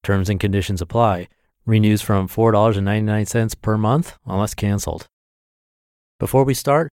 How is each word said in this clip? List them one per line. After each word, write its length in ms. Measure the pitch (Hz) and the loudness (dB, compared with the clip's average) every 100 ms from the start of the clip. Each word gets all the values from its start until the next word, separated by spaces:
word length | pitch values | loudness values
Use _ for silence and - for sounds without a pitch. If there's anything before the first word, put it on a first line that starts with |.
Terms 260 | - 98 92 | 0 -2 0
and 100 | 98 | -2
conditions 420 | 104 98 90 95 | 0 -2 -2 -6
apply. 480 | 90 117 117 90 90 _ _ _ - | -4 0 2 0 -6 _ _ _ 0
Renews 360 | 110 107 104 | 4 4 2
from 260 | - 101 92 | 2 0 0
four 240 | - 113 | 2 2
dollars 240 | 104 110 101 | 4 2 2
and 100 | 98 | 0
ninety-nine 400 | 107 107 107 104 | -2 0 -2 -2
cents 300 | 117 113 - | -2 -2 -4
per 220 | - 107 | -2 0
month 400 | 107 139 175 - - | 2 0 -2 -12 -6
unless 280 | 95 104 | -4 -4
canceled. 540 | - 104 101 82 80 - _ _ _ _ _ _ _ _ _ _ _ | -2 -2 -2 -4 -8 -12 _ _ _ _ _ _ _ _ _ _ _
Before 240 | - 131 | 0 2
we 100 | 135 | 2
start 360 | 131 - 143 160 | 0 0 0 0